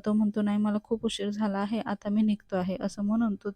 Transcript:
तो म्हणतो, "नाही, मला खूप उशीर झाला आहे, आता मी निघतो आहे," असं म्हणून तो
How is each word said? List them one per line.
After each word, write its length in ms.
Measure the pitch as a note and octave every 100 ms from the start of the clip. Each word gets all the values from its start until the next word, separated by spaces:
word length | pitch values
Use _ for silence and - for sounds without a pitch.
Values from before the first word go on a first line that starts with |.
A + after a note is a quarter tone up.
| G#3+
तो 60 |
म्हणतो, 300 | G#3+ G#3 G#3+
"नाही, 160 | G#3 G#3
मला 200 | G#3 G#3
खूप 200 | - A3+
उशीर 260 | A3+ - G3+
झाला 280 | G#3 G#3+ G3
आहे, 220 | G3+ A3
आता 280 | - G3+ G#3
मी 120 | G#3
निघतो 340 | G#3+ G#3 - F#3
आहे," 200 | F3+ F#3
असं 240 | G3 -
म्हणून 300 | G3+ A3+ A3+ G3
तो 140 | G3+